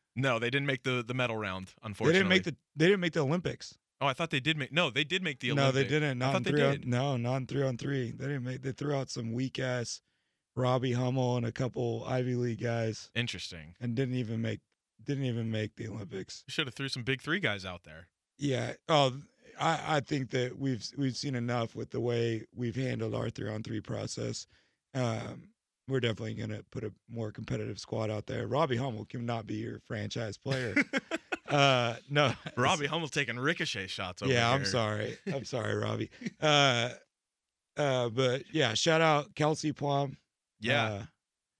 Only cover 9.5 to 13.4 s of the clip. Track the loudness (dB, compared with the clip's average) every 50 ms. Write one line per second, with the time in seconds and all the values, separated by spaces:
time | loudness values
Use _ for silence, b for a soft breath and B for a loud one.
9.5 | -2 -2 -2 0 0 -2 -2 -4 -6 -10 _ _ _ _ _ _ _ _ _ _
10.5 | -2 0 2 4 4 4 2 2 2 2 2 2 2 2 2 2 2 2 0 -2
11.5 | -2 -2 -2 -2 0 -2 -2 0 -2 -2 -2 -2 0 0 0 2 0 0 0 0
12.5 | 0 0 0 0 0 0 0 0 -2 -4 -8 -8 -4 -4 -2 -2 -4 -8